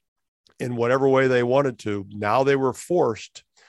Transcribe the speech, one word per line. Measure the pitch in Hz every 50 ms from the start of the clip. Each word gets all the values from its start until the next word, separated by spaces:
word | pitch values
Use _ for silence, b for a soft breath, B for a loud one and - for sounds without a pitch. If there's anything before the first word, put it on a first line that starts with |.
| _ _ _ _ _ _ _ _ _ _ _ -
in | 131 123 123
whatever | 117 117 117 127 135 135 135
way | 135 131 135 131
they | 127 123 120
wanted | 120 127 139 143 135 120 -
to. | - 107 104 101 98 101
Now | 104 104 104 104 110 127 135
they | 135 139 135
were | 135 131 113
forced | - - - 175 180 151 123 110 - - - - - - _ b b b